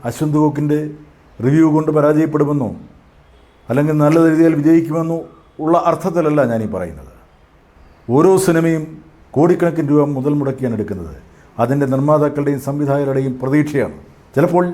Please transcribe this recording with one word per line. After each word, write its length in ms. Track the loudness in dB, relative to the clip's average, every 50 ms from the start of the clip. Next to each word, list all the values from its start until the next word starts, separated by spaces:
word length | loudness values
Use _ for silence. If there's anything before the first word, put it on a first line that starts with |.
| -10 -10
അശ്വന്ത് 280 | -6 -4 -2 0 2 2
ഗോക്കിൻ്റെ 380 | 2 0 0 -2 -2 -2 -2 -2 -4 -6 -10 -16 -20 -20 _ _ _ _ _ -4 0
റിവ്യൂ 200 | 2 4 4 4 4 4
കൊണ്ട് 140 | 2 0 0 0 2
പരാജയപ്പെടുമെന്നോ 720 | 2 4 2 2 0 0 0 0 0 0 0 -2 -4 -6 -8 -12 -16 -20 -20 _ _ _ _ _ _ _ _ _ _ _ _ _ _ -4
അല്ലെങ്കിൽ 260 | -2 0 0 0 2 2 2
നല്ലത് 240 | 4 4 4 4 4
എഴുതിയാൽ 240 | 4 4 4 4 2 2
വിജയിക്കുമെന്നോ 580 | 4 4 4 4 2 0 -4 -4 -4 -4 -4 -6 -8 -12 -18 -20 _ _ _ -6 -2
ഉള്ള 120 | 0 0 2 2 0
അർത്ഥത്തിലല്ല 500 | -2 0 -4 -2 -2 0 0 2 2 2 0 0
ഞാനീ 160 | 0 -2 -4 -4 -6
പറയുന്നത്. 360 | -6 -8 -8 -10 -16 -20 -20 -20 -20 _ _ _ _ _ _ _ _ _ _ _ _ -20 -20 -20 _ _ 0 2
ഓരോ 180 | 4 4 4 4 4 2
സിനിമയും 360 | 2 2 2 0 0 -2 -2 -4 -10 -14 -20 -20 -20 _ _ _ _ 0
കോടിക്കണക്കിന് 540 | 2 2 2 2 2 0 -2 0 -2 -2 2
രൂപ 120 | 2 2 2 0 -2
മുതൽ 160 | -4 -2 -2 -2 -2
മുടക്കിയാണ് 340 | -2 -4 -4 -4 -6 -4 -4 -4
എടുക്കുന്നത്. 360 | -6 -6 -8 -10 -10 -14 -16 -18 -20 -20 -20 -20 -20 -14 _ -4
അതിൻ്റെ 240 | -2 0 0 -2 0 0
നിർമ്മാതാക്കളുടെയും 640 | 0 -2 0 2 2 2 2 0 -2 -2 -2 -2 -4 -4 -6
സംവിധായകരുടെയും 680 | -6 -4 -4 -2 -2 -2 -2 -2 -2 -2 -2 -2 -4 -6 -6
പ്രതീക്ഷയാണ്. 540 | -4 0 0 0 0 0 -2 -4 -4 -4 -8 -14 -20 -20 -20 _ _ _ -2
ചിലപ്പോൾ 300 | 0 0 2 2 0 0 0